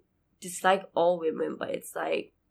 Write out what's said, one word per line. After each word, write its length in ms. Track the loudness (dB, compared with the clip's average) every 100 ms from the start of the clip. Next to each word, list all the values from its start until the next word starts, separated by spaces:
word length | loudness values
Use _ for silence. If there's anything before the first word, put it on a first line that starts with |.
| _ _ _ _
dislike 440 | -12 0 2 2 2
all 240 | 2 4 4
women, 380 | 0 -2 -4 -4
but 120 | -4
it's 260 | -6 -6 -6
like 360 | -2 -4 -4 _ _